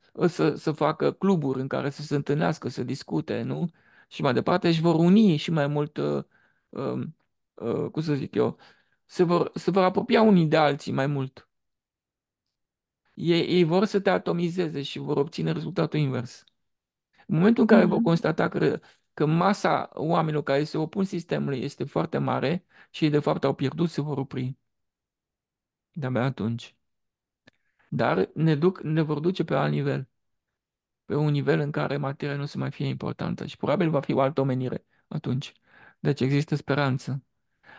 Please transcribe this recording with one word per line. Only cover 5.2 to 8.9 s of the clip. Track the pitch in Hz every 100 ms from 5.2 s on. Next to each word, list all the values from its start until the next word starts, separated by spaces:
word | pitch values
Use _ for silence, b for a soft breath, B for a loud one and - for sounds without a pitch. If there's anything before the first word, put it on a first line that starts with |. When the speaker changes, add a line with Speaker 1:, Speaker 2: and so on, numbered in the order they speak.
| 208 147
Speaker 1:
și | -
mai | 160 143
mult, | 147 147 -
uh, | 143 143 - _ _ _ _
um, | - 127 127 123 - _ _ _
uh, | - 117 104 151
cum | -
să | 160
zic | 139 -
eu, | - 123 - b b b